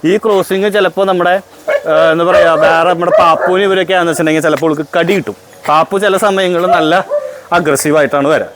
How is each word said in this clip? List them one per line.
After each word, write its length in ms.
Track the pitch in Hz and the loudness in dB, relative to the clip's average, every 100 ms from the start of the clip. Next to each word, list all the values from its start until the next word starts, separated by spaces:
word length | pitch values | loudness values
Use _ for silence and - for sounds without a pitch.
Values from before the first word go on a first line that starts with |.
ഈ 120 | 156 202 | 0 -2
ക്രോസിങ് 560 | 254 196 175 190 208 | 0 -2 0 -2 -2
ചിലപ്പോ 320 | 202 190 180 | 0 -2 -2
നമ്മുടെ, 360 | 196 185 175 185 190 - - | -2 0 0 -2 -4 -14 -4
ഏ, 420 | - - 156 165 | -4 0 2 2
എന്താ 120 | 160 | 2
പറയാ, 300 | 170 - 165 | 2 2 2
വേറെ 360 | 160 - 165 165 | 2 2 2 0
നമ്മുടെ 220 | 170 175 311 | 0 0 2
പാപ്പുവിന് 460 | 170 160 175 185 | 2 2 0 0
ഇവരൊക്കെ 300 | 202 190 175 | 0 0 0
ആണെന്ന് 180 | 185 170 | 0 0
വെച്ചിട്ടുണ്ടെങ്കിൽ 300 | 160 160 156 | -2 0 0
ചിലപ്പോൾ 300 | 160 151 160 | 0 0 0
ഇവൾക്ക് 260 | 151 151 175 | 0 -4 -2
കടി 160 | 170 | 0
കിട്ടും. 220 | 202 - 202 - - - | -2 -4 -12 -18 -12 0
പാപ്പു 300 | 151 160 196 | 0 0 0
ചില 180 | 202 190 | 0 0
സമയങ്ങളിൽ 500 | 180 190 185 175 180 | 0 0 0 -2 0
നല്ല 380 | 175 156 175 190 587 - - - | 0 2 0 0 -6 -6 -14 -4
അഗ്രസീവായിട്ടാണ് 760 | 175 156 139 151 151 139 143 143 | -2 0 -2 0 0 0 0 0
വരാ. 180 | 147 98 | -2 -4